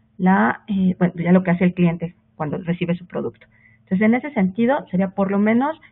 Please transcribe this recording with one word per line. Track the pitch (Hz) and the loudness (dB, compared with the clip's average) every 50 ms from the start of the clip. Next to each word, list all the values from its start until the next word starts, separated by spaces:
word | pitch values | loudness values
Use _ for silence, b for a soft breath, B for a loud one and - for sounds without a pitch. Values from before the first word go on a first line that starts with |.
| _ _ _ | _ _ _
la, | - 180 185 190 202 220 240 - - _ | -2 2 2 4 4 2 0 -2 -6 _
eh, | - 202 190 185 180 - - | -6 -2 0 0 0 0 0
bueno, | 180 180 - | -2 -2 -2
ya | 170 165 170 | -4 2 4
lo | 180 185 185 | 4 4 4
que | 180 | 2
hace | 175 175 185 | 0 2 0
el | 180 175 | 0 2
cliente | - 175 170 165 170 165 175 - _ _ _ _ | 2 0 0 0 -2 -8 -10 -12 _ _ _ _
cuando | - 156 147 151 - | -8 -8 -6 -6 -8
recibe | 170 170 170 - 175 165 175 | -4 -6 -4 -4 -2 -4 -4
su | - - | -6 -6
producto. | - - 147 139 - - _ - b b b b b b b b | -10 -8 -8 -8 -8 -10 _ -20 b b b b b b b b
Entonces, | - 185 185 214 | -4 -2 2 2
en | 220 233 | 2 2
ese | 254 262 294 | 2 -2 -4
sentido, | 294 214 190 185 185 226 233 247 269 - - - | -2 0 0 0 0 0 0 0 0 -2 -2 -4
sería | 185 180 196 190 | -2 -2 -2 -2
por | - 202 196 190 | -2 -2 -2 0
lo | 202 202 | 0 0
menos | 208 214 226 240 269 302 320 - b b | 2 2 2 2 0 -2 -6 -8 b b